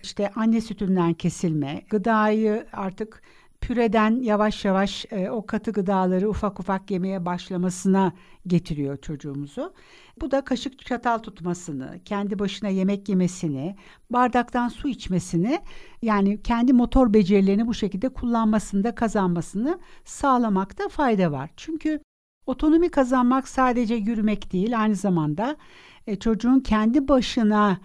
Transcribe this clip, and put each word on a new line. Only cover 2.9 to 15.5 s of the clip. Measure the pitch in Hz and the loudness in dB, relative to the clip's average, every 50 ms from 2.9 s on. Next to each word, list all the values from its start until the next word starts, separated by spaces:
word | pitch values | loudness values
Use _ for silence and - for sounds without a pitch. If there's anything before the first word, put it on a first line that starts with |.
| 190 - 214 220 - - - - - - _ - _ _ | -8 -8 -10 -12 -12 -18 -20 -20 -20 -20 _ -20 _ _
püreden | - - 240 247 233 220 202 220 214 220 226 262 | -6 -4 0 0 0 2 2 2 4 2 2 0
yavaş | 254 220 214 202 214 214 208 - - | 0 0 2 2 2 0 -2 -2 0
yavaş, | 202 190 190 202 196 - - - - | 0 2 2 0 0 -2 -8 -10 -8
e, | 226 190 185 - | -6 -4 -4 -4
o | - 220 - | -4 -6 -6
katı | - - 208 214 233 | -4 -6 -4 -4 -2
gıdaları | 202 214 185 202 196 185 185 180 185 185 196 214 | -2 -2 0 0 0 2 2 2 2 2 0 0
ufak | 190 - 214 196 202 - | -2 -2 -4 -4 -4 -6
ufak | 180 - 190 185 190 - | -6 -4 -4 -4 -4 -4
yemeye | 196 175 185 190 196 190 175 | -4 -4 -2 -4 -4 -4 -4
başlamasına | 180 175 175 - - 185 175 180 185 180 - - 190 190 190 190 175 165 - - - - - - | -4 -4 -6 -6 -6 -4 -2 -2 -2 -2 0 0 2 4 4 4 2 0 -6 -14 -20 -20 -16 -4
getiriyor | 180 175 170 - - 156 147 139 139 139 | -2 0 0 0 -2 -6 -6 -4 -6 -6
çocuğumuzu. | 139 - - 151 135 - 147 139 143 143 143 - 240 302 381 - - - - - - - - _ - | -8 -10 -10 -10 -10 -10 -10 -8 -8 -10 -10 -10 -10 -10 -10 -12 -16 -20 -20 -20 -20 -20 -20 _ -12
Bu | 320 262 | -4 -2
da | 269 277 | 0 -2
kaşık | 277 - 262 247 - 277 - - - | 0 -2 -4 -4 -4 -8 -12 -12 -8
çatal | - 247 233 - 240 233 226 | -8 -6 -4 -2 -2 -2 -2
tutmasını, | 233 220 - - 165 180 175 180 - 165 143 131 131 147 - 180 - | -4 -10 -14 -8 -6 -6 -6 -6 -6 -8 -10 -8 -10 -12 -14 -16 -10
kendi | - 208 202 202 196 208 190 | -6 -6 -4 -4 -4 -4 -4
başına | 202 196 - - 214 202 | -4 -4 -4 -6 -4 -2
yemek | 190 190 185 196 202 202 202 - | 0 0 2 0 0 -2 -2 -2
yemesini, | 190 185 180 175 180 - 180 156 139 131 143 185 196 - - - - _ _ _ | 0 2 2 0 -2 -4 -6 -4 -4 -4 -6 -8 -10 -12 -18 -20 -20 _ _ _
bardaktan | 240 247 254 240 240 247 240 - - 247 240 | 0 0 2 2 2 0 0 0 -2 -2 -2
su | 240 240 - - | -2 -4 -6 -6
içmesini, | 285 - - - - 185 170 - - 170 165 185 240 | -6 -6 -6 -4 -2 -2 -2 -2 -2 -2 0 0 0